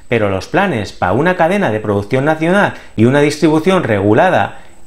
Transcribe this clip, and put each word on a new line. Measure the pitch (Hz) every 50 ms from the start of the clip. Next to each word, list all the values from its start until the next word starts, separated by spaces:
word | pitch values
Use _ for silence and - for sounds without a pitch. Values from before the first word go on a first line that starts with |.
| - -
pero | 123 117 104 101
los | 95 95 - -
planes | - 170 202 190 147 110 98 - -
para | - - 90
una | 95 120 156 180 185
cadena | 180 165 160 196 208 190 123
de | 107 107
producción | 104 104 101 101 101 - 131 131 135
nacional | 151 160 156 160 170 185 202 190 139 - - - - -
y | - 110
una | 123 135 147
distribución | 147 151 147 - 180 156 156 160 156 185 190 180 151
regulada | 120 107 98 98 104 107 135 170 185 160 113 101 110 - - - - - - -